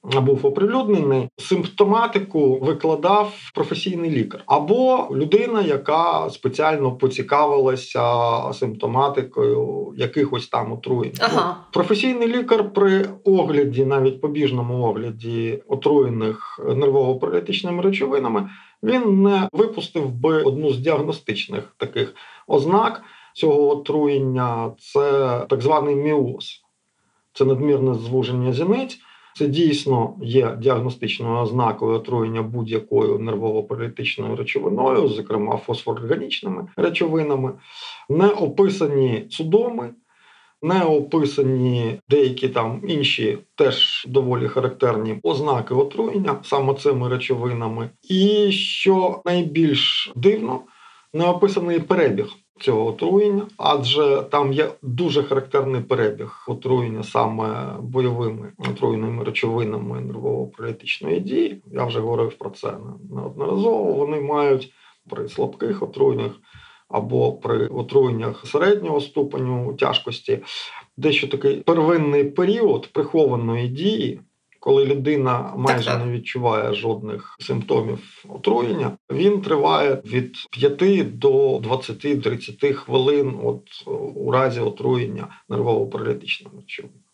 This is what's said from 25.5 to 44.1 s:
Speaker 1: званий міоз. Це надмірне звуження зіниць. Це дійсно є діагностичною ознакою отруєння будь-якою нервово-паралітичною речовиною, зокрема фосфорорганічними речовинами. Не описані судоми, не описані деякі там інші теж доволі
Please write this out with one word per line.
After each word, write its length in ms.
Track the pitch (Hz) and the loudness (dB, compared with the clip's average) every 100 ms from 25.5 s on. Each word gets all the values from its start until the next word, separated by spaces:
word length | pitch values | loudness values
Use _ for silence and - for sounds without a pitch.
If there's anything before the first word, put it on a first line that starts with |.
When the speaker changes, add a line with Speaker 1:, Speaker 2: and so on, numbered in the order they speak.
| 135 | 0
Speaker 1:
званий 340 | 127 156 143 143 | 4 2 2 0
міоз. 680 | 147 151 123 - - - _ _ _ _ _ _ _ | 2 2 0 -4 -12 -16 _ _ _ _ _ _ _
Це 120 | - 135 | 0 2
надмірне 480 | 131 147 139 131 | 2 2 2 2
звуження 600 | 117 113 127 117 127 123 | 0 -2 -2 0 0 0
зіниць. 460 | 123 170 240 262 - _ - _ - | 0 0 0 -2 -10 _ -20 _ -2
Це 120 | 147 | 0
дійсно 680 | 143 165 143 143 127 110 - | 4 2 2 2 2 0 -4
є 360 | 117 127 117 113 | 0 2 2 0
діагностичною 760 | 120 123 127 123 113 - 117 117 | 0 2 -2 -4 -6 -4 -2 -2
ознакою 580 | 117 123 117 101 113 113 | 0 0 0 0 0 0
отруєння 460 | 110 123 113 113 | -2 -2 -2 -4
будь-якою 760 | 110 120 110 110 - 113 107 104 | -6 -6 -4 -4 0 2 2 0
нервово-паралітичною 1160 | 113 104 110 107 104 101 117 - 117 - 110 113 | -2 -2 -2 -2 -4 -6 -8 -6 -6 -6 -6 -6
речовиною, 720 | 127 135 - 104 131 123 143 | -4 -2 -2 0 2 4 2
зокрема 500 | 107 101 113 107 113 | 0 -4 -2 -2 -4
фосфорорганічними 1120 | - 117 - 113 117 175 - - - 95 185 - | -4 -6 -4 -6 -2 -2 -2 -8 -6 -8 -8 -2
речовинами. 720 | 170 170 170 160 147 139 131 - - - - - - | 0 0 0 0 0 -2 -2 -8 -18 -20 -18 -18 -4
Не 180 | 143 196 | 4 4
описані 960 | 208 143 143 196 190 151 139 131 110 110 | 4 -2 4 2 4 0 2 2 0 -6
судоми, 600 | - 160 202 240 233 170 - _ _ _ _ _ _ | -8 2 2 2 -4 -10 -14 _ _ _ _ _ _
не 200 | 156 190 | 0 2
описані 1160 | 170 151 143 160 143 147 131 131 127 123 113 - _ | 4 2 2 0 0 0 0 2 0 0 -2 -6 _
деякі 400 | 143 135 123 131 | 4 4 2 -2
там 320 | 127 113 131 196 | 0 -2 -4 -4
інші 500 | 156 131 - 110 101 _ - | -2 -2 -2 -2 -4 _ 2
теж 500 | 135 127 - - | 2 4 0 0
доволі 380 | - | 0